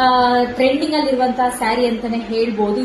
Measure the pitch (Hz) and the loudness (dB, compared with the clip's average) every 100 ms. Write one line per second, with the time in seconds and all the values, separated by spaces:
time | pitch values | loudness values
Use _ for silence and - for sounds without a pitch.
0 | 254 254 247 247 247 240 269 285 311 302 | 2 4 4 2 0 0 0 0 0 0
1 | 269 254 254 247 247 240 220 240 240 220 | 0 0 0 0 -2 -2 -2 0 0 -2
2 | 233 233 208 226 233 208 208 208 | -4 -6 -4 -2 -2 0 0 0